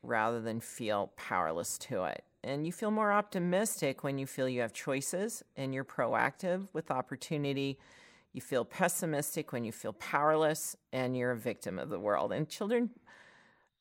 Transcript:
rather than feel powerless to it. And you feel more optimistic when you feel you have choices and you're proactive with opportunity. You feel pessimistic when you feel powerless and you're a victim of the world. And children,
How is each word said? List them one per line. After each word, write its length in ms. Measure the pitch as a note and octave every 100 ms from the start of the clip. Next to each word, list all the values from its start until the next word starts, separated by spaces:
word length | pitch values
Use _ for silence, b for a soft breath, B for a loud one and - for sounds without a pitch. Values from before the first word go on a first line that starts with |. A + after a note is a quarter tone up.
rather 380 | - A#2 A2 A#2
than 200 | A2+ A2+
feel 520 | - - A2 G#2 G2 -
powerless 640 | - F#2 E2 E2 E2+ -
to 260 | - A2
it. 180 | F2+ - - _
And 240 | - C#3 D#3
you 60 |
feel 180 | F3 G#3+
more 200 | G#3+ G#3+
optimistic 920 | G3+ G#3 F#3+ F3 F3+ A3 - D3 C3+
when 140 | C#3+ C3+
you 80 | C3+
feel 200 | - C3
you 140 | B2
have 140 | A2+
choices 680 | - - C3+ C#3 F3+ G#3+ - - -
and 160 | C3+
you're 120 | C3+
proactive 840 | C3 - A#2 A2 B2 - F#3 F3+ G3
with 160 | D#3 -
opportunity. 880 | C3 B2 C#3 - D#3 C#3+ C#3 C#3 C3+ b b b b b
You 60 | -
feel 220 | - C3 A2+
pessimistic 880 | - F3+ - E3+ D3 D3+ - -
when 120 | C3
you 80 | A2+
feel 220 | - -
powerless 840 | G#2 - D3+ D3 D#3 D#3 D#3 - - _
and 240 | C3 B2+ B2+
you're 140 | B2
a 60 | B2
victim 400 | A#2+ G#2 - F2+
of 100 | C#2
the 100 | F2+
world. 320 | G#2 F#2 G2
And 140 | G2+ D3+
children, 420 | - G#3 A#3 A#3 - - b b b b b b _